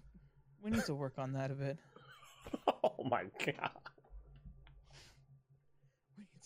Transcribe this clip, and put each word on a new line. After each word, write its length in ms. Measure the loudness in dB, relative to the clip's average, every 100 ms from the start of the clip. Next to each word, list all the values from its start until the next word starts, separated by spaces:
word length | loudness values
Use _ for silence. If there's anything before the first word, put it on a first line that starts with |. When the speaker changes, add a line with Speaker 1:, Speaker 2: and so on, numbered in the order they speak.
| -10 -16 -20 -20 -20 -8
Speaker 1:
We 80 | 2
need 140 | 4
to 100 | 4
work 240 | 2 0 0
on 140 | -2
that 160 | 0 0
a 40 |
bit. 240 | 0 0 -2
Speaker 2:
<laughs> 60 | -8 -20 -20 -20 -20 -14 -6 0 2 4
Oh 220 | 4 4 2
my 140 | 2 2 0
God. 260 | 0 2 -2 -2 -12 -16 -18 -18 -16 -16 -16 -16 -18 -20 -20 -20 -20 -20 -20 -20 _ -20 _ _ -20 _ _ -20
Speaker 1:
We 60 |
need 200 | -18 -18